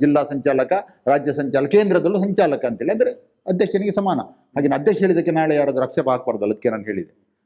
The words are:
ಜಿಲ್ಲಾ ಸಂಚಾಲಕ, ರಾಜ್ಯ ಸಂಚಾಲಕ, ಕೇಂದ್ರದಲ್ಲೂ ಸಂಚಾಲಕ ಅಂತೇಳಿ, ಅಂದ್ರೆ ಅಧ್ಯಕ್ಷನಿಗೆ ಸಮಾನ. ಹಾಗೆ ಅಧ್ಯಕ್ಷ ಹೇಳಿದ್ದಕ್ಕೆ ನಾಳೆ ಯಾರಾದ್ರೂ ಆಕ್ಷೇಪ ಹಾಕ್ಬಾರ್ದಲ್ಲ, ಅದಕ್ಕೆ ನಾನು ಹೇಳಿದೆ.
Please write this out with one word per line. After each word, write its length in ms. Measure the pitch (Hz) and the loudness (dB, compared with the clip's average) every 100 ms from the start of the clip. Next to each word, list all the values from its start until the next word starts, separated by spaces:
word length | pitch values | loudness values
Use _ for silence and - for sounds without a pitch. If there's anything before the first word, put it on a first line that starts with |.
ಜಿಲ್ಲಾ 240 | 147 147 | 0 2
ಸಂಚಾಲಕ, 480 | 139 139 139 135 131 190 - _ - | 0 -2 0 0 0 -2 -4 _ 0
ರಾಜ್ಯ 260 | 143 147 | 0 0
ಸಂಚಾಲಕ, 360 | 139 139 135 139 | -4 -2 -2 2
ಕೇಂದ್ರದಲ್ಲೂ 540 | 202 208 180 160 202 | 2 4 2 2 0
ಸಂಚಾಲಕ 420 | 196 190 170 - | 0 2 2 0
ಅಂತೇಳಿ, 260 | 123 107 131 | -2 -4 -2
ಅಂದ್ರೆ 200 | 214 247 - _ _ - | 0 0 -4 _ _ -4
ಅಧ್ಯಕ್ಷನಿಗೆ 460 | 185 190 196 202 | 0 0 0 -2
ಸಮಾನ. 260 | 190 196 147 | -2 -2 -2
ಹಾಗೆ 480 | - - _ 139 143 | -6 -14 _ -2 0
ಅಧ್ಯಕ್ಷ 320 | 135 147 202 | 2 0 2
ಹೇಳಿದ್ದಕ್ಕೆ 300 | 190 170 170 | 2 2 0
ನಾಳೆ 260 | 160 160 151 | 0 0 0
ಯಾರಾದ್ರೂ 260 | 139 131 | 0 0
ಆಕ್ಷೇಪ 280 | 127 - 135 | -2 -2 0
ಹಾಕ್ಬಾರ್ದಲ್ಲ, 420 | 127 127 110 104 | 0 -2 -2 -2
ಅದಕ್ಕೆ 180 | 107 123 | -2 -2
ನಾನು 140 | 110 | -4
ಹೇಳಿದೆ. 520 | 101 98 85 _ _ _ | -6 -8 -8 _ _ _